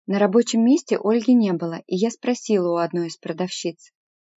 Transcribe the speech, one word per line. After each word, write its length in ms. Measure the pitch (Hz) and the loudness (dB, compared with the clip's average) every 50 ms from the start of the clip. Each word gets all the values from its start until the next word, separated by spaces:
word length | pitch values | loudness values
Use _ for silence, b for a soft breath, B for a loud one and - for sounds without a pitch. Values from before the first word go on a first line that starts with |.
| _ | _
На 100 | - 196 | -4 0
рабочем 460 | 196 208 202 185 240 233 - - 226 226 | 2 2 4 4 2 2 2 2 2 4
месте 340 | 240 285 339 - - - | 4 4 2 2 -2 -4
Ольги 360 | - - 208 226 240 220 254 247 | -2 0 0 0 0 2 4 4
не 180 | 240 214 190 | 4 4 2
было, 320 | 175 165 170 170 165 165 - | 0 -2 -4 -6 -8 -8 -8
и 100 | - 185 | -6 -4
я 120 | 180 220 233 | -2 -2 -2
спросила 600 | - - - 254 247 - - - 214 190 175 175 | -4 -4 -4 -4 -4 -4 -2 -2 0 0 0 0
у 60 | 170 | 0
одной 300 | 170 170 160 - 175 170 | -2 -2 -2 -2 -4 -6
из 100 | 165 160 | -6 -8
продавщиц: 760 | - - 175 160 160 185 185 - - - 170 160 _ _ _ _ _ _ _ _ _ _ _ _ _ | -12 -10 -10 -6 -6 -6 -6 -6 -8 -8 -8 -8 _ _ _ _ _ _ _ _ _ _ _ _ _